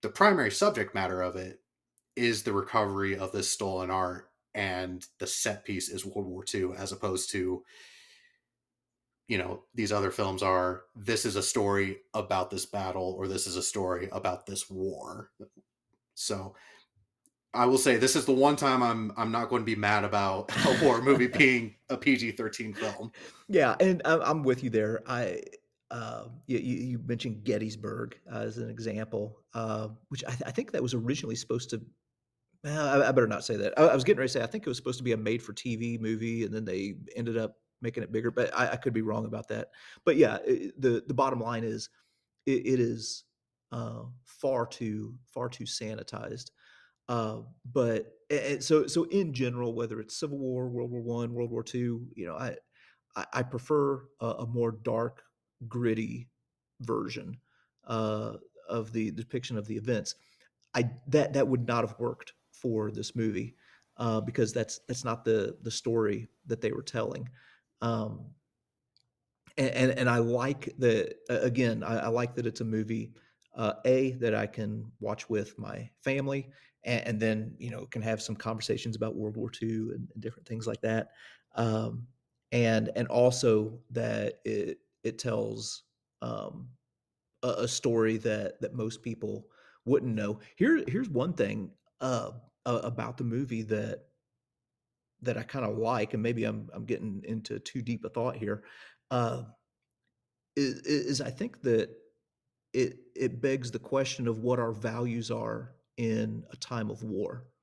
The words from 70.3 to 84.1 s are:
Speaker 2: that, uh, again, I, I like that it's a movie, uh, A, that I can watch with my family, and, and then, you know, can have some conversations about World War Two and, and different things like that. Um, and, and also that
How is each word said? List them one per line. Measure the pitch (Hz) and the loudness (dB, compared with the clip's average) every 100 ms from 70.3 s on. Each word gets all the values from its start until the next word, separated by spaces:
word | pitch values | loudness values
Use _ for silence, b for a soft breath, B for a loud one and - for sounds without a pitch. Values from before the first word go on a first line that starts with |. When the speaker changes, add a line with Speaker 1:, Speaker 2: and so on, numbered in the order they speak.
| 120 131 143 - - | 2 0 -2 -6 2
Speaker 2:
that, | 123 110 85 - - | 4 4 2 -6 -2
uh, | 120 | 0
again, | 127 120 120 113 | 2 4 2 2
I, | 87 113 | -2 -2
I | 117 | 0
like | 117 120 | 0 0
that | 123 117 | -2 -4
it's | - | -4
a | |
movie, | 113 110 107 113 113 b b b _ - | -2 -2 -2 -4 -6 b b b _ -2
uh, | 110 - | -2 2
A, | 127 131 131 | 4 6 4
that | 127 117 | 2 0
I | 107 107 | 2 -2
can | - 107 107 110 - | -4 -6 -6 -8 -8
watch | 107 107 - | -6 -6 -2
with | 110 104 - | -2 -2 -8
my | 104 107 117 _ | -10 -10 -12 _
family, | - 135 139 139 131 b b b | -2 0 0 -2 -6 b b b
and, | - 120 - | -2 0 0
and | 107 | 2
then, | 110 110 113 - | 2 2 -2 -8
you | 120 | -10
know, | 113 104 | -10 -8
can | 120 | -6
have | 110 110 | -2 -2
some | - 104 | -2 -6
conversations | 110 110 - 101 120 113 | -4 -4 -2 -2 -2 -2
about | 110 - | -2 -2
World | 107 107 | -4 -4
War | 113 | -6
Two | - 113 110 110 | -4 -2 -2 -4
and, | 120 117 | -6 -8
and | 110 | -8
different | 110 - - | -10 -10 -10
things | 113 110 | -6 -6
like | 110 | -2
that. | 110 113 113 B B B B | 0 0 -2 B B B B
Um, | - 113 110 113 117 123 _ _ _ _ | 0 2 2 -2 -6 -12 _ _ _ _
and, | 123 117 113 110 - | 2 4 4 2 -2
and | 120 | 0
also | 120 123 123 127 110 107 117 _ | 6 6 6 4 4 2 -6 _
that | 117 113 | -4 -2